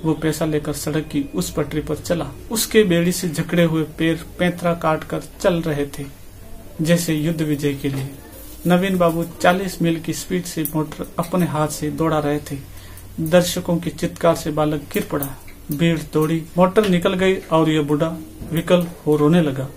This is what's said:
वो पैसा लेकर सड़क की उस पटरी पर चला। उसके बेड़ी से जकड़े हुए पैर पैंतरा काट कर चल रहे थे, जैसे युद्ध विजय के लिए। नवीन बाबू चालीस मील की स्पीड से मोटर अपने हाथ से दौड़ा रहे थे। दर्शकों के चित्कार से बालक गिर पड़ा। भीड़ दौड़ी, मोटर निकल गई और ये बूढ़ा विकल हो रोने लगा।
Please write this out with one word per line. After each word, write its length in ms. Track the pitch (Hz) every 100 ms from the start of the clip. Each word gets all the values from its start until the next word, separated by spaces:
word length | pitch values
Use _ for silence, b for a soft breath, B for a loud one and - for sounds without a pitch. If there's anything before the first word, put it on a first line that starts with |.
वो 80 | 160
पैसा 320 | 151 156 151
लेकर 280 | 160 151 147
सड़क 320 | 143 - 156
की 260 | 151 147 139
उस 160 | - 175
पटरी 300 | - 143 156
पर 160 | 147 147
चला। 340 | - 135 - - -
उसके 340 | 226 - 220
बेड़ी 280 | 208 170 170
से 160 | 175 180
जकड़े 360 | 151 151 175
हुए 180 | 170 160
पैर 420 | 151 - 160 160 - -
पैंतरा 360 | 180 175 175
काट 300 | 170 160 156
कर 180 | - 160 - -
चल 140 | 202
रहे 320 | 170 160 147 143
थे, 180 | - 143 - - - - - - -
जैसे 320 | 156 170 170
युद्ध 280 | 156 151 160
विजय 320 | 156 147 143
के 140 | 139 143
लिए। 200 | 135 131 - - - - - 175
नवीन 320 | 180 196 185
बाबू 260 | 170 165 170 -
चालीस 400 | 180 185 190 -
मील 180 | 170 165
की 120 | 160
स्पीड 320 | 170 - 180
से 180 | 170 -
मोटर 440 | 156 156 151 - - -
अपने 280 | 170 180 160
हाथ 220 | 147 151
से 220 | - 151
दौड़ा 280 | 143 160 156
रहे 200 | 147 147
थे। 200 | - 139 - B B B B -
दर्शकों 560 | 160 175 175 180 175 170
के 140 | 170
चित्कार 460 | - 170 - 170 160
से 140 | -
बालक 300 | 151 151 151 -
गिर 160 | 208 185
पड़ा। 160 | 156 139 - - - -
भीड़ 260 | 143 165 160 160
दौड़ी, 320 | 156 156 165 160 175
मोटर 300 | 185 202 208
निकल 260 | 180 196
गई 200 | 185 185
और 360 | 190 - 160 156
ये 100 | 156
बूढ़ा 360 | 143 147 160 165 - - -
विकल 340 | 147 127 180 170 - -
हो 100 | 151
रोने 260 | 147 170
लगा। 260 | 151 131 131